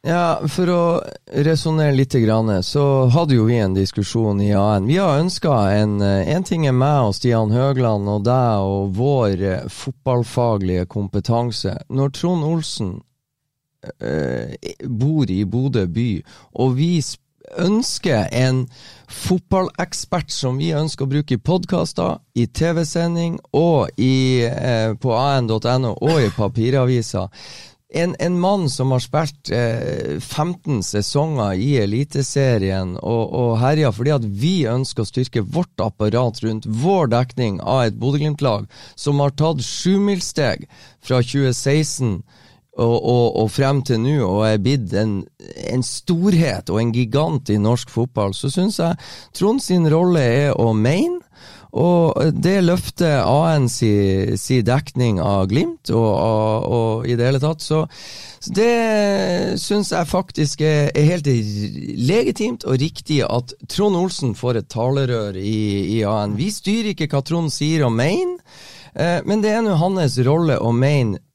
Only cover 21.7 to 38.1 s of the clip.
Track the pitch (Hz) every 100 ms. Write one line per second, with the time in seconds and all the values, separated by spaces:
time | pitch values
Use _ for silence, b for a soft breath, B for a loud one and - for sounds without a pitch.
21.7 | 175 165 - - - _ 117 117 - 165
22.7 | 165 160 170 170 170 170 165 _ 139 170
23.7 | 147 101 - 131 131 131 123 117 143 127
24.7 | 113 110 104 135 113 139 139 117 110 120
25.7 | 127 123 - 143 160 107 - 101 117 117
26.7 | 135 127 123 110 95 92 B B B B
27.7 | B _ 160 175 - 175 175 180 202 151
28.7 | - 135 127 - 151 156 - - 113 117
29.7 | 113 - - - - - - 165 180 -
30.7 | 120 90 104 98 147 160 143 104 92 127
31.7 | 135 101 113 147 143 135 143 135 113 95
32.7 | 95 92 90 - 113 110 - 120 113 127
33.7 | 156 139 101 135 143 110 98 151 190 117
34.7 | 123 131 - 107 - 127 120 101 151 180
35.7 | - 110 - 107 117 123 - 113 110 113
36.7 | 110 160 190 135 117 127 127 117 98 -
37.7 | 135 117 110 120